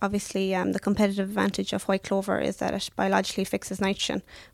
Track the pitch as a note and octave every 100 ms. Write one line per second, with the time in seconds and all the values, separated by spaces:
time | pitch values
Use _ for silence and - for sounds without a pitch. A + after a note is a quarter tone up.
0 | G3 G3+ - F#3+ F#3+ F#3 F#3 F#3+ - G3+
1 | G#3 G3 F#3+ G#3 G3 G3 G3 G3+ - F#3+
2 | - G3 G3 F#3+ - G3 - G3 - -
3 | F#3+ F#3+ F#3+ - F#3+ G3 - F#3+ F#3+ G3
4 | - G3 - - -